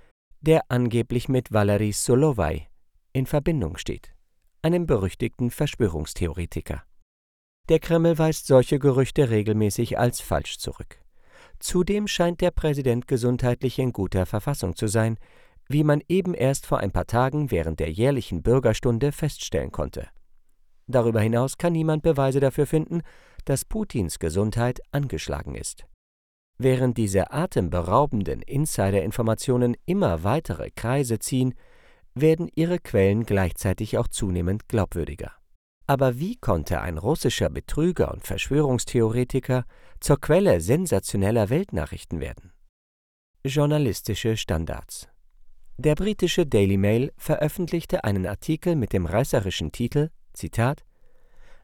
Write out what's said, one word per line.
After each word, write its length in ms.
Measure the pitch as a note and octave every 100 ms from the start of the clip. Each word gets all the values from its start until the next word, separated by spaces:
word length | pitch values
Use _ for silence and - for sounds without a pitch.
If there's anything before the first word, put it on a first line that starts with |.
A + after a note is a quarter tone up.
| - _ _ -
der 180 | D3+ D#3+ -
angeblich 640 | B2 B2 A#2 A2+ A#2+ -
mit 240 | B2+ -
Valery 380 | G#2+ G2+ G2+ G#2+
Solovey 720 | G2+ - B2+ D3+ A#2+ D2+ - - - _ _ _
in 100 | C3+
Verbindung 540 | C3 D3+ D3+ D#3+ E2+ F2
steht, 360 | - - - - _ _ _ _
einem 260 | D#3+ F3 E3
berüchtigten 640 | B2 F#2 - A#2+ - B2
Verschwörungstheoretiker. 1300 | - D3 - G#2+ E2 D2+ - E2+ F2+ E2 D#2+ - C#2 - - _ _ _ _ _ _ -
Der 80 | D#3+
Kreml 400 | - E3 E3 D#3
weist 280 | D#3+ D#3 -
solche 320 | C3 B2 D3
Gerüchte 520 | C#3 B2+ C3 - C3
regelmäßig 680 | A2 G#2 G#2+ G#2 - A#2 -
als 220 | B2 -
falsch 380 | - D#2 C#2+ -
zurück. 400 | - - - - - - - - - -
Zudem 480 | - F3+ F3 G3+ G#3
scheint 340 | - E3+ F3
der 120 | F3+
Präsident 540 | - D#3 C#3+ B2+ A#2+ -
gesundheitlich 720 | B2+ B2 B2 B2 A#2+ C3 -
in 140 | C3
guter 320 | - F#2+ F#2
Verfassung 520 | F2+ G#2+ - C#3+ F#2 -
zu 100 | A2
sein, 320 | A2 A2 A2+ - - - - -
wie 160 | C#3+
man 160 | D3+ D3 -
eben 240 | F3+ F3+
erst 320 | F3 C3 C#3
vor 140 | - C#3
ein 120 | G2
paar 160 | F#2 -
Tagen 440 | A#2 C3 D3 C#3+
während 300 | F2+ D#2+ E2
der 100 | D#2+
jährlichen 520 | D#2+ B2 C#3 - F2
Bürgerstunde 720 | F2+ B2+ B2+ A2 B2 A#2 C#3+
feststellen 580 | - D3+ - - F2 C2+
konnte. 380 | - C2 - - - - - _ _ _ _ -
Darüber 340 | B2 A#2 A2
hinaus 380 | A2 A#2 C3+ -
kann 160 | E3+
niemand 280 | E3 D#3+ D3+
Beweise 380 | E3 C#3+ C3+ C3+
dafür 240 | C3+ C#3+
finden, 380 | C#3+ D#3+ - E3+ - - - -
dass 220 | - C3+ -
Putins 520 | A3 G#3+ B2+ E2+ -
Gesundheit 600 | E2 E2 G#2+ A2 A#2+ B2 -
angeschlagen 640 | C#3+ C#3 D#2 - C#2+ -
ist. 300 | B1 - - - - _ _ _ _ _ _
Während 400 | B2+ B2+ B2+ A#2+
diese 340 | G#2+ F#2+ F2
atemberaubenden 1120 | C#3 F3+ - F2+ F2+ E2+ A2 D3 A#2+ F2 B1+
Insider-Informationen 1400 | - C3+ D#3 - G2 G2+ G2 - A2+ A2 - B2 B2 A#2+
immer 400 | - F#3+ D#3+ E2
weitere 460 | F#2+ C#3+ - E2 G#1
Kreise 480 | - A2 C3+ B2+ A2
ziehen, 360 | - C3 B2+ B2 - - - _ -
werden 340 | - D#3 D#3+ E3+
ihre 240 | - E3 F3+
Quellen 460 | - G#2+ G2 G2+
gleichzeitig 760 | A2+ G2 F#2 - - F#2 A2 A2+
auch 100 | A#2
zunehmend 580 | - G#2 F2+ F2 G2+ -
glaubwürdiger. 640 | A#2 F2 F2 D2+ C#2+ - - _ _ _ _ -
Aber 340 | C#3 C3+ A#2+
wie 160 | F3 A#3+
konnte 440 | - F2 D2+ E2
ein 160 | G#1+ D#2
russischer 520 | G2+ E3 - - F#2+
Betrüger 600 | - - - E3+ E3+ F2
und 120 | -
Verschwörungstheoretiker 1400 | - - - C#3+ D3 B2 - B2 A2 A#2 B2+ C3+ - B2+ A#2+ - - -
zur 220 | - C#3
Quelle 400 | - D#3+ G3 F#2
sensationeller 920 | E2+ C#3+ F#3 G2 - A2 F#2+ A#2 G2+
Weltnachrichten 680 | C#3 G3+ G2 D2 - - E2
werden? 320 | B1+ - - - - _ _ _ _ _ _ _
Journalistische 920 | C3+ C#3 D3 D3+ C#3 F#2 - G#2 A#2 A2
Standards. 720 | - E2 D#2+ - - - - - - - - - - -
Der 180 | C#3+ D3+
britische 500 | G3 G#3 F3 - D#3+
Daily 300 | A#2 G2 G2
Mail 360 | G2+ A2+ C#3 -
veröffentlichte 880 | - D#3 D3+ - E3+ E3+ - F#3
einen 200 | A2 G2+
Artikel 520 | F2+ G2+ - D#3 F3+ D#3+
mit 160 | A2
dem 120 | G2
reißerischen 680 | E2 G2 C3+ C3 G#2 - D#2+
Titel, 380 | - A#2+ D3 D3+ - -
Zitat, 520 | - E2+ - A#2+ D3 - _ - - - - - -